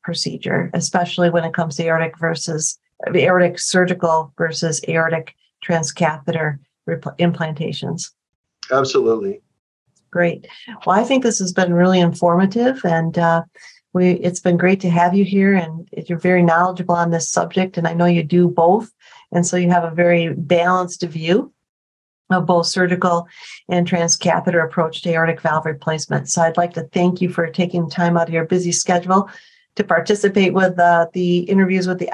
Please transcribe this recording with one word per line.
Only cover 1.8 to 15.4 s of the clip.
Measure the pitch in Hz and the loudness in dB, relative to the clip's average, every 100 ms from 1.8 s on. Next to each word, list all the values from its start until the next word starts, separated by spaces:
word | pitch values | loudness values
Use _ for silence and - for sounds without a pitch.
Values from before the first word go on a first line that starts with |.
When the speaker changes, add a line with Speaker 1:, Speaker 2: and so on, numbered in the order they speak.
Speaker 1:
aortic | 165 165 165 165 | -2 0 -2 -4
versus, | 165 165 - 156 156 - _ - - | -4 -4 -6 -4 -6 -8 _ -12 -2
aortic | 175 165 180 175 175 | 2 4 4 2 0
surgical | - 185 180 180 170 160 151 - | -2 0 2 0 0 0 -2 -4
versus | 165 151 165 156 - | -6 -4 -4 -4 -4
aortic | 165 165 165 165 - _ _ - | -2 0 -2 -6 -18 _ _ -4
transcatheter | 170 160 - 160 156 156 165 156 139 _ _ - | -2 -2 -2 -2 -2 -6 -4 -4 -6 _ _ -8
repl-, | 165 - - | -8 -8 -2
implantations. | 175 175 160 147 165 147 175 170 - _ _ _ _ _ - | 0 0 -4 -6 -8 -8 -8 -8 -12 _ _ _ _ _ -4
Speaker 2:
Absolutely. | 131 135 139 113 113 98 104 _ _ _ _ _ _ _ | -2 0 0 0 0 -4 -8 _ _ _ _ _ _ _
Speaker 1:
Great. | 175 175 - - - - 214 - | -2 -2 -2 -12 -20 -20 -8 0
Well, | 190 | 0
I | |
think | 233 262 | 2 2
this | 240 - | 2 0
has | 185 | -2
been | - 175 | 0 2
really | 175 185 185 | 4 4 4
informative, | 170 170 175 175 190 226 247 262 | 2 2 2 4 2 2 0 0
and, | 180 165 165 170 | 0 0 0 0
uh, | 170 165 170 _ - - _ | 2 2 -2 _ -20 -20 _
we, | 180 180 | 0 2
it's | 180 180 175 | 2 -2 -2
been | - 175 | 0 2
great | 180 190 | 2 2
to | 180 | 2
have | 170 175 | 2 4
you | 196 | 2
here, | 190 196 | 2 2